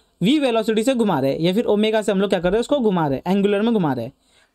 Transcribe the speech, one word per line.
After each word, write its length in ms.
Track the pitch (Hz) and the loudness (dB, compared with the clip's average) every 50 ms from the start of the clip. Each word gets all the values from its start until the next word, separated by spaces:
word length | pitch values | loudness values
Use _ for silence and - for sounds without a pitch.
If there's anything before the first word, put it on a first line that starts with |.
| _ _ _ - | _ _ _ -2
वी 180 | 175 202 285 311 | 0 2 2 2
वेलोसिटी 440 | 277 254 226 226 220 - 220 208 220 | 2 0 0 0 0 0 0 0 2
से 100 | 262 269 | 0 0
घुमा 240 | 240 233 208 180 139 | 0 2 0 0 0
रहे 120 | 127 135 - | 0 0 0
हैं 80 | - | 0
या 120 | 160 175 185 | 0 0 0
फिर 100 | 214 240 | 0 0
ओमेगा 360 | - 214 208 214 220 220 220 208 | 0 0 0 0 0 0 0 0
से 100 | 220 202 | 0 0
हम 80 | 190 | 0
लोग 100 | 196 202 | 0 0
क्या 100 | 202 185 | 0 0
कर 100 | 165 180 | 0 0
रहे 60 | 185 | 0
हैं, 40 | 226 | 0
उसको 180 | 240 - 294 294 | -2 0 -2 0
घुमा 260 | 240 214 190 175 160 143 | 0 0 0 0 0 0
रहे 100 | 135 127 | -2 -4
हैं, 180 | - 170 190 | -2 -2 -2
एंगुलर 260 | 202 196 208 202 202 208 | 0 0 0 0 0 0
में 100 | 233 233 | 0 0
घुमा 180 | 214 175 151 131 | 0 0 0 -2
रहे 120 | 120 113 | -4 -6
हैं, 80 | 123 - _ _ _ _ _ _ _ | -10 -14 _ _ _ _ _ _ _